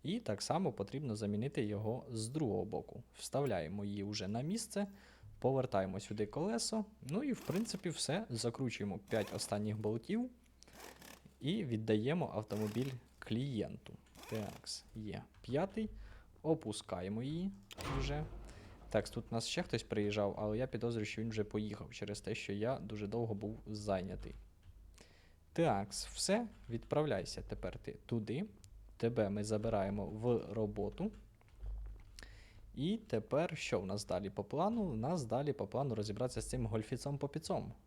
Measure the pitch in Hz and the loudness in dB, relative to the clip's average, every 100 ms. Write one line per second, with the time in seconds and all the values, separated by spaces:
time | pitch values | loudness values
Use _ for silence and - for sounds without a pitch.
0 | 139 226 - 101 - 151 180 107 98 139 | 0 -2 0 -2 2 4 2 2 -2 0
1 | 143 107 104 104 135 143 107 104 107 127 | -2 0 2 2 2 2 2 2 0 -2
2 | - 117 110 151 131 98 95 - - - | -2 -4 -2 0 2 2 2 -2 -4 -12
3 | - - - 131 143 95 78 101 101 101 | -14 -12 -2 2 4 2 0 -2 -2 -2
4 | 98 104 95 113 147 226 - 202 202 - | -2 -2 0 0 0 -2 -2 -2 -2 -4
5 | - - - - 127 135 123 98 95 95 | -20 -20 -18 2 4 4 4 4 4 0
6 | - 107 104 - 185 226 - 220 202 - | -4 0 0 2 0 2 2 0 -2 -6
7 | 123 180 285 226 - 170 226 - 175 - | -2 0 0 0 0 0 0 -2 -2 -2
8 | - 170 220 113 120 - 131 - 101 95 | 0 0 0 0 0 2 -2 0 -2 -2
9 | - 110 98 95 - 104 107 104 107 117 | 0 2 2 -2 0 2 2 2 2 0
10 | - 214 254 - - - - - - - | 0 0 0 -6 -20 -20 -20 -16 -16 -16
11 | - - - - 135 214 156 110 110 107 | -18 -18 -20 -4 0 0 2 0 4 4
12 | 120 175 139 107 110 104 107 110 135 127 | 6 2 2 -2 -2 0 2 2 0 -4
13 | - - - 110 139 113 87 - - - | -12 -16 -2 0 0 0 -2 -6 -12 -16
14 | - - - 110 101 - - - - 113 | -18 -18 -6 -4 -4 -8 -8 -10 -10 -8
15 | 107 95 - - - 131 196 - 214 - | -6 -8 -10 -14 -2 0 2 0 -4 -6
16 | - - - - 151 160 110 104 - 90 | -14 -16 -18 -4 2 2 2 -4 -2 -2
17 | 92 107 135 165 190 196 - - - 139 | 0 -2 -2 -2 -2 -6 -14 -6 -2 0
18 | 139 147 156 - - - - - - 127 | 2 0 -2 -8 -12 -14 -16 -18 2 2
19 | - 120 - 117 - - 175 117 - 110 | 2 -6 -2 -2 0 -2 0 -2 0 2
20 | 104 104 101 - 107 107 131 117 117 117 | 4 4 2 2 0 2 0 0 2 2
21 | 104 - 113 110 104 107 107 104 - - | 0 -2 0 0 0 0 -2 -4 -8 -6
22 | 101 104 - 110 - 101 113 135 104 107 | -6 -4 -2 -4 -2 0 2 0 -2 -4
23 | 101 117 113 104 104 110 - 107 104 95 | -2 0 0 0 -2 -4 -6 -4 2 2
24 | 95 92 - - - - - - - - | 2 -4 -8 -12 -14 -20 -20 -18 -20 -20
25 | - - - - - - 165 101 101 - | -20 -20 -20 -20 -4 4 6 4 2 -4
26 | - - - 208 233 - - 117 - 147 | -6 -2 2 2 2 -8 -4 -4 2 2
27 | 151 98 - - - 101 92 - - - | 4 2 0 -6 -6 -4 -4 -6 -10 -10
28 | - 117 107 131 214 - - - - - | -2 0 2 -2 -2 -8 -20 -18 -18 0
29 | 117 120 101 104 104 107 113 107 98 101 | 2 4 4 2 2 2 4 4 4 2
30 | 92 107 120 117 - 110 107 107 101 - | -2 0 4 4 2 0 0 2 -2 0
31 | 202 - - - - - - - - - | -4 -4 -18 -20 -20 -8 -6 -4 -6 -10
32 | - - - - - - - - 156 220 | -14 -14 -14 -16 -18 -18 -12 -2 0 0
33 | - 113 107 139 175 165 - 107 95 104 | 0 -2 4 2 4 0 2 2 2 -2
34 | - 90 98 - 98 139 196 233 190 110 | 0 0 0 -2 0 2 4 4 0 2
35 | 123 175 117 117 147 - 98 120 139 107 | 2 2 2 2 2 0 0 2 2 2
36 | 107 101 123 - - 127 110 113 110 123 | 0 0 0 0 -2 0 2 2 0 -2
37 | 143 143 139 156 - 160 - - | -2 -2 -2 -4 -2 -2 -2 -10